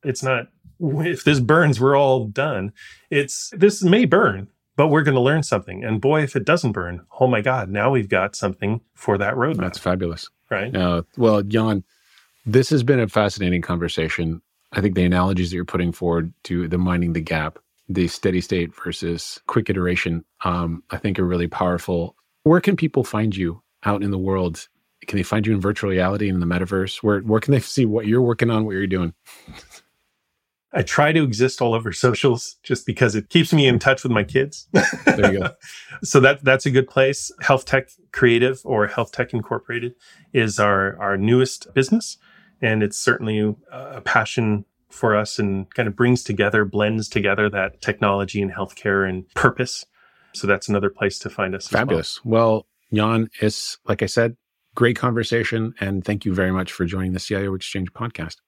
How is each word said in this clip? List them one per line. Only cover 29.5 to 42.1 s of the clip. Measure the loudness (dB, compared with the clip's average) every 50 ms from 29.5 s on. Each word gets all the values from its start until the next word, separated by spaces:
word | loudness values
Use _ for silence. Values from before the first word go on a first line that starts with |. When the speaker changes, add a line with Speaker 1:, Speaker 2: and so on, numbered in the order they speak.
| -20 -20 -20 _ -20 -20 _ _ _ _ _ _ _ _ _ _ _ _ _ _ _ _ _ _ -4
Speaker 1:
I | -4
try | -4 -2 2 2 4 4
to | 4 2 2
exist | 2 2 2 2 0 2 0
all | 0 0 0
over | 0 -2 -4 -6
socials | 2 2 2 2 4 2 2 2 2 -2 -12 -16 _ _
just | -6 -6 -4 -4 -6
because | 0 2 2 2 2
it | 0 -6 _
keeps | -2 -2 0 2 2
me | 4 4 4
in | 4 4
touch | 4 2 2 2
with | 0 -2
my | 0 0 0
kids. | 0 0 -2 -2 -2 -6 -16 -18 _ 0
<laughs> | 0 0 0 -4 0 2
Speaker 2:
There | 2 2 4 2 2
you | 2 0
go. | -4 -4 -6 _ -20 -20 -20 -20 -20 -20 -18 -14 -10
Speaker 1:
So | 2 4 6
that, | 6 6 4 4 2
that's | 2 2 2 2
a | 2
good | 2 2 2 2
place. | 2 2 2 2 2 -2 -8 -12 -12 -6
Health | 2 2 2 2 2
Tech | 0 0 0 0 _ -18 _ _ _
Creative | -2 2 4 4 6 4 2 2 0 -4 -6
or | -4 0 0 0 0
Health | 0 -4 -6 -6
Tech | -4 -6 -6 -4 -4
Incorporated | -6 -6 -4 -8 -8 -8 _ -8 -8 -8 -8 -12 _ _ -20 -20 _ _ _ _
is | 0 0 0 0 2
our, | 2 2 4 2 0 -2 -2 -4
our | -4 -2 -2
newest | 0 2 4 4 4 4 2 -2 -12 -16 -2 0
business. | 0 2 2 2 0 0 -4